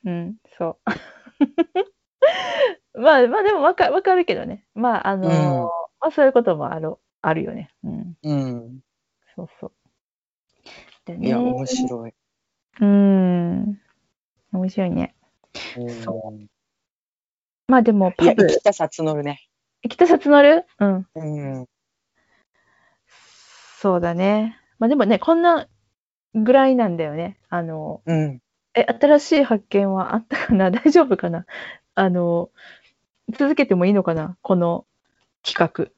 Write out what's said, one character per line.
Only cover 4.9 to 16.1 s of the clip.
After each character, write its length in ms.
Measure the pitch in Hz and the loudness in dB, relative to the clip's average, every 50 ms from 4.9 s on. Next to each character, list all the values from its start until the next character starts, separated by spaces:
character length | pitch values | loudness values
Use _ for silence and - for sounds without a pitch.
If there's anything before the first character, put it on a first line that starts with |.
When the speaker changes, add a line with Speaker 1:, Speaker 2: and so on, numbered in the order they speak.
| 226 196 - | -2 -2 -2
Speaker 1:
あ、 20 | - | -4
あ 80 | 196 | -4
の 120 | 190 185 165 | -2 0 0
ー、 40 | 160 | 2
Speaker 2:
う 20 | |
ん。 280 | 160 151 147 143 175 170 | 2 2 0 0 -2 -4
Speaker 1:
ま 40 | 170 170 170 165 - _ _ | -6 -6 -8 -10 -12 _ _
あ、 100 | - 320 | -4 -2
そ 120 | 302 - 294 | 2 4 4
う 40 | |
い 40 | 262 | 4
う 20 | 262 | 4
こ 100 | 254 240 | 2 2
と 140 | 214 175 | 2 -2
も 160 | 151 143 - - | -2 -4 -8 -8
あ 60 | 160 | -6
る、 180 | 160 156 - _ _ _ _ _ | -8 -8 -10 _ _ _ _ _
あ 140 | - 160 160 | -4 -2 -2
る 80 | 160 - | -2 -4
よ 100 | - - | -8 -10
ね。 180 | - - - _ _ - | -12 -16 -16 _ _ -14
う 60 | - | -12
ん。 260 | 160 - - 180 165 _ _ | -12 -10 -12 -14 -16 _ _
Speaker 2:
う 120 | 151 147 | -4 -4
ん。 460 | 143 135 131 123 120 117 117 127 131 _ _ _ _ _ _ _ _ _ _ _ | -4 -4 -4 -8 -10 -12 -16 -20 -20 _ _ _ _ _ _ _ _ _ _ _
Speaker 1:
そ 100 | - 180 | -18 -18
う、 40 | 160 _ _ | -18 _ _
そ 60 | - | -20
う。 60 | - _ _ _ _ _ _ _ _ _ _ _ _ _ _ _ _ _ _ _ - - - - _ _ _ _ | -20 _ _ _ _ _ _ _ _ _ _ _ _ _ _ _ _ _ _ _ -20 -20 -20 -20 _ _ _ _
で 120 | - 170 | -18 -12
ね。 120 | 175 - 214 | -6 -4 -2
Speaker 2:
い 20 | |
や、 80 | 226 233 | -2 -2
面 280 | 247 247 254 - 135 | -2 -2 -4 -4 -6
白 400 | 254 254 262 254 247 247 233 117 113 | -6 -4 -4 -4 -6 -6 -10 -12 -14
い。 60 | - _ _ _ _ _ _ _ _ _ _ _ _ - | -18 _ _ _ _ _ _ _ _ _ _ _ _ -2
Speaker 1:
う 60 | 220 | 2
ん。 920 | 202 202 202 202 196 196 190 185 180 180 175 170 175 175 - 196 214 202 196 _ _ _ _ _ _ _ _ _ _ _ _ _ _ - | 2 4 4 4 4 4 4 2 2 0 0 -2 -2 -4 -4 -4 -6 -8 -10 _ _ _ _ _ _ _ _ _ _ _ _ _ _ -6
面 160 | 185 185 185 | -6 -6 -4
白 160 | 185 - 190 | -4 -4 -4
い 40 | 180 | -4
ね。 240 | 175 - - - _ _ _ _ _ _ _ _ _ - - - - | -2 -4 -6 -6 _ _ _ _ _ _ _ _ _ -16 -16 -14 -12
Speaker 2:
う 80 | 123 120 | -12 -12
ん。 60 | 120 | -12
Speaker 1:
そ 440 | 120 117 113 113 | -12 -12 -12 -10